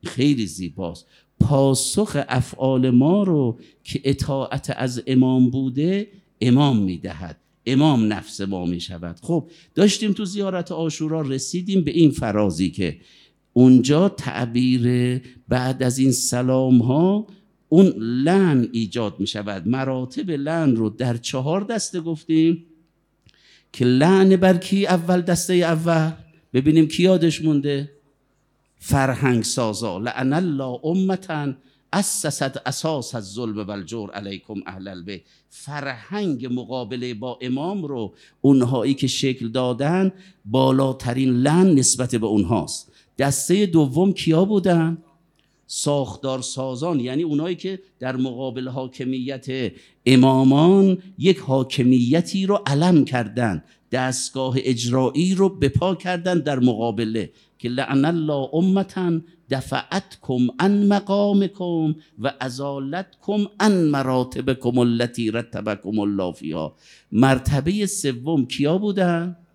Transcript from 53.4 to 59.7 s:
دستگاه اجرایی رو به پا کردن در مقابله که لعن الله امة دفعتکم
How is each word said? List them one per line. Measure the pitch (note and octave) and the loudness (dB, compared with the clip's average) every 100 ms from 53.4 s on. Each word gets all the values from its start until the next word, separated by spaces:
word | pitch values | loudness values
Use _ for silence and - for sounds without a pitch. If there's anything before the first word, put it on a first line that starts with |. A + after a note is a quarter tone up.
| A#2 E2+ - _ _ | -2 -4 -8 _ _
دستگاه | B2 C3 B2+ - C3 C3 B2 | -4 -4 -4 -8 -6 -2 -2
اجرایی | C3 A#2+ A#2+ B2+ B2+ C#3 F3+ | -2 -2 0 0 0 0 0
رو | F#3 G3 | 2 0
به | F#3+ C#3 | 2 0
پا | D#3+ F3 | 0 -2
کردن | F3 F3+ F3+ F3 E3+ | -4 -4 -4 0 0
در | C#3+ C3+ | 0 2
مقابله | B2 G#2+ A#2 G#2 A2+ A2+ F2+ _ _ _ | 2 2 -2 -2 -4 -4 -8 _ _ _
که | A#2+ | -8
لعن | B2 C3+ C3+ | -6 -2 0
الله | C#3+ E3+ D3+ C#3+ C3+ | 0 0 -2 -4 -2
امة | D#3 F#3 F#3+ F#3 - F3+ E3 E3 _ _ | 0 2 0 -2 -4 -2 -2 -4 _ _
دفعتکم | C3+ - | -8 -4